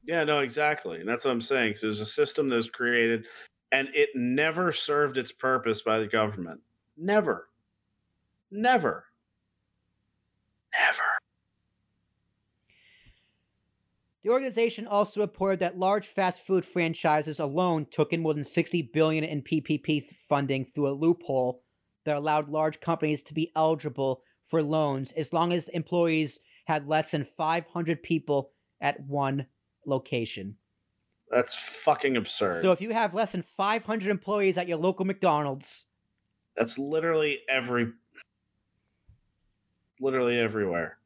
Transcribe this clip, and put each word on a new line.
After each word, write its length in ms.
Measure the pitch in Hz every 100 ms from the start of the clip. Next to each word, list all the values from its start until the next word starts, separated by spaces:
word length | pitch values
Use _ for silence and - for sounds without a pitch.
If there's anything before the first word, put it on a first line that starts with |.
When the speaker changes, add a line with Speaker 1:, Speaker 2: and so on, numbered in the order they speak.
| -
Speaker 1:
Yeah, 180 | 170
no, 160 | 151 147
exactly. 600 | 135 120 151 147 92 82
And 80 | 90
that's 160 | 120 139
what 60 |
I'm 100 | 120
saying. 340 | 117 135 113 104
So 120 | 110
there's 120 | 107
a 60 | 107
system 420 | - 143 - 139
that 80 | 120
was 140 | 113
created, 560 | - 120 120 113 117 113 - - _ _
and 160 | 131 139
it 140 | 151 147 131
never 560 | 123 131 156 160 180
served 460 | 151 - 147 147 127
its 160 | 120
purpose 480 | - 131 131 117 107
by 180 | - 110
the 80 | 107
government. 540 | 113 107 101 85 - _ _ _ -
Never. 540 | 175 208 170 98 - _ _ _ _ _ _ _ _ _ _
Never. 540 | 202 233 254 143 80 - _ _ _ _ _ _ _ _ _ _ _ _ _ _ _ _
Never. 300 | - - - - - _ _ _ _ _ _ _ _ _ _ _ _ _ _ _ _ _ _ - _ _ _ _ _ _ _ _ _ _ _
Speaker 2:
The 60 | 208
organization 580 | 254 262 220 233 226 208
also 320 | 208 208 208
reported 400 | 208 - 196 190
that 180 | 175 180
large 300 | 185 208 202
fast 340 | - 185 175
food 220 | - 190
franchises 760 | 175 185 165 165 165 151 147 151
alone 440 | 147 147 180 160 147
took 220 | - 151
in 80 | 165
more 120 | 160
than 120 | 151 139
sixty 360 | - 165 175
billion 440 | 139 151 156 156 156
in 160 | 151
P 180 | - 160
P 180 | - 151
P 220 | - 151
th-, 140 | 143 - -
funding 340 | 143 139 135
through 240 | 131 - 143
a 80 | 139
loophole 680 | 160 170 - 135 127 123 _ _ _ _ -
that 100 | 147
allowed 320 | 151 151 147
large 320 | 156 156 156
companies 440 | - 165 156 151
to 100 | -
be 180 | 156 160 156
eligible 680 | 160 160 151 127 135 131 _ _
for 200 | - 160
loans 480 | 151 156 151 135 135
as 220 | - 151
long 180 | 165 170
as 160 | 175 -
employees 720 | 170 - 180 170 160 151 - _ _
had 240 | - 156 143
less 240 | 156 156
than 140 | 156 139
five 420 | - 160 170 165
hundred 340 | 175 165 165
people 500 | - 165 - 143 135 _ _ _
at 220 | 143 143
one 460 | 139 143 139 139 131 _ _ _ 147
location. 680 | 135 - 127 113 - 98 113 _ _ _ _ _ _ _
Speaker 1:
That's 260 | 123 120 -
fucking 600 | - - - 147 139 123
absurd. 440 | 101 - 101 85
Speaker 2:
So 100 | 185
if 100 | 180
you 100 | 208
have 220 | 226 214
less 200 | 175 214
than 80 | 185
five 440 | 160 - 196 220 -
hundred 240 | 226 196
employees 480 | 202 - 208 196 180
at 100 | 180
your 100 | 165
local 280 | 175 190 190
McDonald's, 800 | 190 185 151 147 139 - - - _ _ _ _ _ _ -
Speaker 1:
That's 220 | 117 -
literally 600 | 139 160 165 160 151 139 -
every, 460 | 131 123 120 117 - _ - - _ _ _ _ _ _ _ _ - _ _ _ _ _ _ _ _
literally 380 | 135 131 123 120
everywhere. 580 | 113 107 98 85 80 -